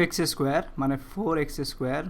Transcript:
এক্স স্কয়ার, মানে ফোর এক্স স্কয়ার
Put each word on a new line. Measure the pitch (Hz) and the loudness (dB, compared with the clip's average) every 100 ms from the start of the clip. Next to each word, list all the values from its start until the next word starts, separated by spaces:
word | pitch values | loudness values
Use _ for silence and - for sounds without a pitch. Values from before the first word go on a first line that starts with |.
এক্স | 175 185 156 | 6 4 0
স্কয়ার, | - 139 151 - - | 2 2 2 0 -2
মানে | 135 139 - | 0 0 -4
ফোর | 196 208 160 | -4 0 2
এক্স | 147 - 135 | 0 -2 -6
স্কয়ার | - 127 139 | -2 -2 -2